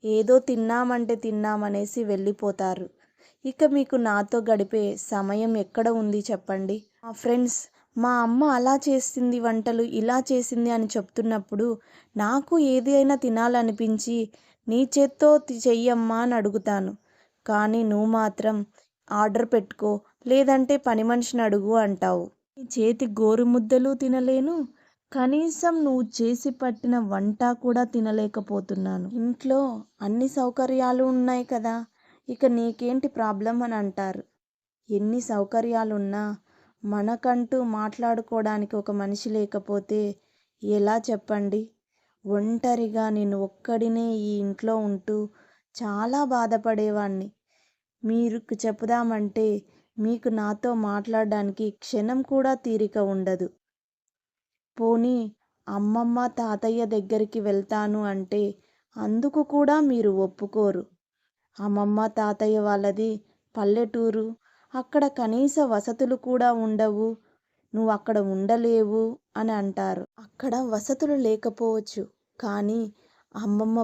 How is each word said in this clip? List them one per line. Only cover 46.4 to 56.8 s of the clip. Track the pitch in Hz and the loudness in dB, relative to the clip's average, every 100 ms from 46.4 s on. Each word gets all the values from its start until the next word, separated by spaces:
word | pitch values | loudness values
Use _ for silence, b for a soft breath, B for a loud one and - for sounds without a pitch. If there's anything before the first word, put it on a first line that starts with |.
| 226 226 226 214 214 208 202 190 202 - _ _ _ _ _ _ | 0 0 0 0 0 -2 -2 -4 -8 -14 _ _ _ _ _ _
మీకు | 220 226 233 226 - | -2 0 0 -2 -6
చెప్పుదామంటే | 208 226 214 226 240 233 220 208 220 220 208 - b b - | -4 -4 -2 -2 0 0 -2 -2 0 0 0 -6 b b -4
మీకు | 214 233 254 | -2 -2 -2
నాతో | 220 208 208 247 233 | -2 -4 -4 -2 -2
మాట్లాడడానికి | 208 202 202 220 208 208 202 196 214 208 | -2 -2 -2 0 0 0 -2 -4 -6 -6
క్షణం | - 233 214 262 | -6 -2 0 -2
కూడా | 262 269 262 | 0 2 2
తీరిక | 262 240 220 208 214 | 0 0 0 0 0
ఉండదు. | 196 196 185 180 180 - _ _ _ _ _ _ _ _ _ _ _ - | 0 0 -2 -2 -4 -10 _ _ _ _ _ _ _ _ _ _ _ -2
పోనీ | 226 233 240 247 220 - _ _ - | 0 2 2 0 -4 -10 _ _ -8
అమ్మమ్మ | 202 208 226 233 240 247 | -4 0 0 0 0 -2
తాతయ్య | 247 226 208 226 226 | -4 -4 -2 -2 -2